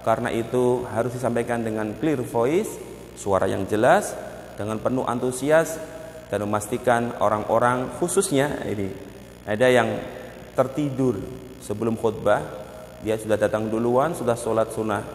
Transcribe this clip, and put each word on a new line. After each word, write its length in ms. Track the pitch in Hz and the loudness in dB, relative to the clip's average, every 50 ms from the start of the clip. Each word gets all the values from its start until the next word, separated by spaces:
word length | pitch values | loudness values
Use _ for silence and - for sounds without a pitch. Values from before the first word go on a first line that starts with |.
| - | 4
Karena 260 | 117 113 117 120 110 | 2 2 2 2 -2
itu 560 | 82 113 117 120 - 123 123 123 123 123 120 104 104 | 0 -2 -2 0 0 2 4 4 2 2 -2 -4 -2
harus 160 | 110 117 127 | -2 -2 -2
disampaikan 480 | 123 123 127 117 117 120 117 117 120 117 | -2 -2 -2 0 0 0 0 0 -2 -2
dengan 320 | 113 113 107 110 107 107 104 - | -2 -2 -2 -2 -4 -4 -4 -2
clear 240 | - 160 151 120 | 0 0 0 0
voice, 480 | - - - 117 113 131 160 190 220 - - - - - - - - - - - | -2 -2 0 2 2 4 2 2 0 -2 -8 -12 -12 -14 -14 -16 -16 -18 -16 -8
suara 320 | - 101 98 92 95 98 | 0 2 2 4 4 2
yang 160 | 101 101 98 | 0 -2 0
jelas, 480 | 92 104 104 113 135 170 208 202 - - - - - - - - - - | 0 2 4 6 6 6 4 4 -2 -8 -10 -10 -12 -14 -14 -16 -14 -10
dengan 240 | - 101 107 110 107 | -8 -6 -4 -4 -2
penuh 240 | - 113 123 131 - | -2 0 0 0 0
antusias, 720 | - 120 123 120 127 127 - 135 147 151 160 165 - - - - - - - - - - - - - | -2 -2 0 -2 -2 -2 -2 2 4 4 4 4 2 -4 -8 -10 -12 -12 -14 -14 -14 -14 -16 -8 -4
dan 140 | 101 101 104 | -2 -2 0
memastikan 720 | 101 107 104 101 - 123 120 - 127 117 120 117 120 - - | 0 0 0 0 -2 -4 0 4 4 4 4 2 -2 0 2
orang-orang 760 | 98 104 107 107 101 - 107 113 120 120 127 127 127 123 - - | 2 2 2 2 2 2 4 4 6 4 4 2 -2 -4 -2 -4
khususnya 640 | 175 175 - 196 190 - 147 135 139 151 - - - 101 | -2 2 2 2 2 4 2 2 2 2 0 -4 -4 -4
ini. 200 | 101 107 98 95 95 - - - - - - - - - - | -4 -2 -4 -6 -6 -10 -14 -16 -16 -16 -18 -18 -18 -12 -4
Ada 240 | - 107 107 127 127 123 | -4 2 4 6 6 6
yang 140 | 120 113 - - - - - - - - - - - - - - | 6 4 4 0 -4 -6 -10 -12 -12 -14 -14 -14 -14 -16 -4 0
tertidur 600 | - 127 127 - - 147 143 127 120 135 127 107 95 87 - - - - - - - | 0 0 2 0 -2 -2 -2 0 2 2 2 2 0 -6 -8 -10 -12 -14 -14 -16 -16
sebelum 380 | - - 104 104 113 117 117 113 | -8 -8 -4 -2 0 0 0 2
khutbah, 420 | - 113 101 - - 101 104 - 156 - - - - - - - - - - - - | 0 0 0 2 2 2 2 2 0 -6 -10 -12 -12 -14 -14 -16 -16 -16 -16 -6 -2
dia 140 | 107 107 110 | -2 -2 -2
sudah 180 | 110 107 107 | 0 0 2
datang 320 | 104 107 101 110 110 110 110 | 2 4 2 2 0 0 0
duluan, 460 | 110 113 117 120 120 127 139 165 170 | 0 2 2 4 4 4 4 2 0
sudah 240 | - 123 117 117 117 | 0 0 0 0 0
sholat 320 | - 113 113 110 110 110 | 0 0 2 2 2 0
sunnah 300 | - 113 110 110 101 104 107 - | -2 -4 -2 0 0 -2 -2 -6